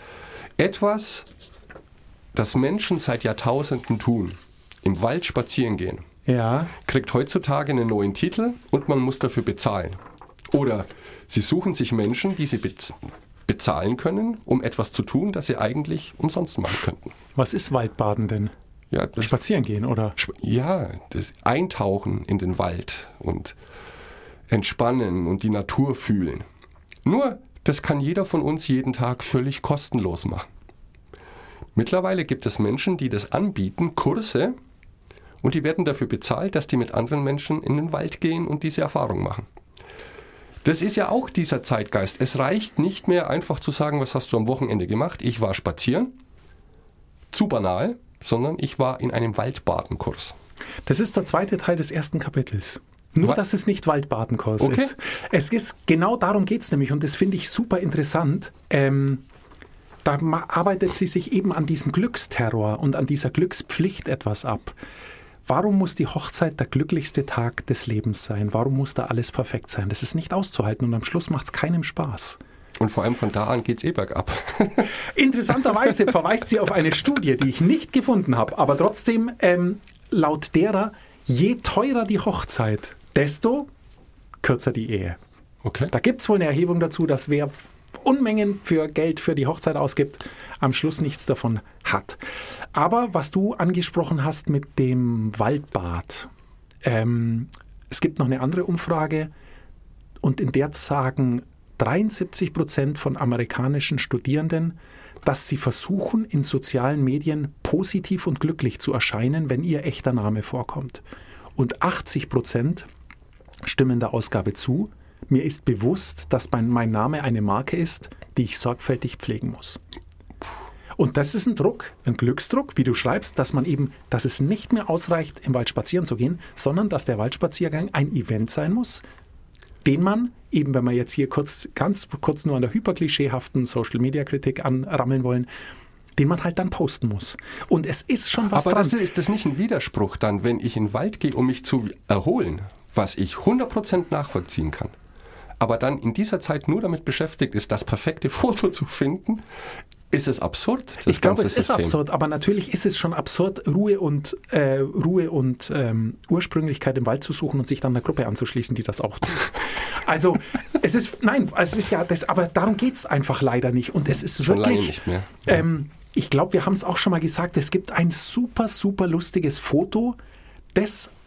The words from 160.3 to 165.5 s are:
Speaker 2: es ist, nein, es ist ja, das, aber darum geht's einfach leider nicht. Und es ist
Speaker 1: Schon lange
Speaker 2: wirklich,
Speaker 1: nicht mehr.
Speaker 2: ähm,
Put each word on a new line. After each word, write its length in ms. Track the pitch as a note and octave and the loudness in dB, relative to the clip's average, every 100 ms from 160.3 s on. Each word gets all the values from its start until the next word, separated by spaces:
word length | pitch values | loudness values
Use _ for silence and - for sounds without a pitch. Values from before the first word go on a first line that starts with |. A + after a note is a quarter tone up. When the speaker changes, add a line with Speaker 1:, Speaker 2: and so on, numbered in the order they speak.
| E3+ - - - D#4 | 2 0 -8 -2 0
Speaker 2:
es 140 | E3+ A#3 | 2 2
ist, 260 | A#3 - | 0 0
nein, 300 | G#3+ C4 - - | 2 4 2 2
es 180 | F3+ A3 | 2 2
ist 140 | G3 | 2
ja, 120 | F3 | 2
das, 240 | E3+ E3+ - | 2 0 0
aber 200 | F#3 E3+ | 2 2
darum 300 | F3+ G3 G#3 | 2 2 2
geht's 280 | B3+ B3+ - | 2 0 0
einfach 380 | C#3+ C3+ C3 | 0 0 2
leider 280 | C3+ A#2+ B2 | 2 2 2
nicht. 220 | B2 A#2+ | 2 2
Und 160 | F3 C#3+ | 0 2
es 140 | C#3+ | 2
ist 200 | - - | 2 0
Speaker 1:
Schon 140 | D3 G2+ | 2 4
lange 160 | - | 4
Speaker 2:
wirklich, 140 | G2+ G2+ | 4 0
Speaker 1:
nicht 180 | - - | -2 -2
mehr. 160 | F2+ G2+ - | -2 -4 -6
Speaker 2:
ähm, 460 | - | 2